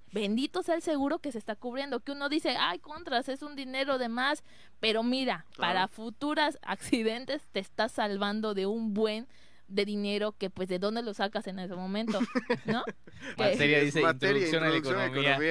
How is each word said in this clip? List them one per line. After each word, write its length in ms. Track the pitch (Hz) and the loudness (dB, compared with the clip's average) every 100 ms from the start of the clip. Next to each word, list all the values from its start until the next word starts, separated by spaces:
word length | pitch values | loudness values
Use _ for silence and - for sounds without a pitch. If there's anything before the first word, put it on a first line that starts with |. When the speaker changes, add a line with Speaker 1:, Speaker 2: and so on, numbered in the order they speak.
| - | -6
Speaker 1:
Bendito 500 | 202 208 220 285 359 | -2 0 2 0 -2
sea 120 | 349 | 0
el 80 | 330 | 0
seguro 360 | 339 294 277 311 | 2 0 2 0
que 140 | 294 | -4
se 60 | 233 | -6
está 160 | 214 214 | -6 -6
cubriendo, 440 | 247 240 285 262 | -6 -6 -4 -4
que 120 | - | -4
uno 160 | 285 285 | -4 -2
dice, 280 | 302 320 247 | 0 2 2
"Ay, 200 | - 349 | 2 0
contras, 500 | - 311 349 240 269 | -8 -12 -2 0 0
es 140 | 269 | -4
un 140 | 294 285 | -8 -8
dinero 420 | 262 262 277 262 | -6 -2 0 2
de 100 | 240 | 0
más", 340 | 233 269 294 - - - - | 0 0 0 -4 -18 -18 -2
pero 220 | 226 220 | 2 2
mira, 420 | 233 262 262 180 - | 2 2 0 -2 -6
Speaker 2:
Claro. 180 | - 170 | -2 2
Speaker 1:
para 160 | 185 190 | 2 2
futuras 680 | - 226 220 294 302 302 320 | -2 -10 -6 -2 2 2 0
accidentes 800 | - 196 - 254 220 226 254 294 - | -6 -6 0 2 2 -2 -4 -6 -4
te 80 | 202 | -6
está 280 | 190 - 220 | -4 -2 0
salvando 680 | - 214 196 202 214 220 | 0 -2 0 0 0 0
de 120 | 196 190 | 0 0
un 280 | 226 226 | 0 0
buen 320 | 202 220 214 247 - - - - | 2 2 0 -6 -16 -18 -20 -4
de 160 | 196 | 0
dinero 480 | 202 208 202 202 208 - | 0 0 0 0 -2 -2
que, 100 | 190 | -6
pues, 200 | 185 185 | -4 -2
¿de 100 | 180 | 0
dónde 240 | 202 226 | 0 0
lo 100 | 233 | -4
sacas 340 | 202 202 208 208 | -2 -2 -2 -4
en 100 | 190 | -6
ese 160 | 185 | -6
momento? 460 | 180 185 196 226 208 | -6 -4 -2 0 0
Speaker 2:
<laughs> 460 | 233 254 - 226 226 | 0 -2 0 -2 0
Speaker 1:
¿No? 180 | 226 240 - - - 269 - | -2 -4 -8 -16 -12 -10 0
Que 140 | 202 | 2
Speaker 3:
Materia, 300 | 180 143 147 | 4 6 6
dice, 200 | 147 147 | 6 4
Speaker 2:
Materia, 460 | 147 131 - - 175 | 4 4 4 4 4
Speaker 3:
introducción 180 | 160 | 4
a 40 | 160 | 4
la 60 | 156 | 2
Speaker 2:
introducción 200 | 135 127 | 2 0
a 40 | |
la 60 | - | 0
Speaker 3:
economía, 260 | 135 143 139 156 | 2 4 4 4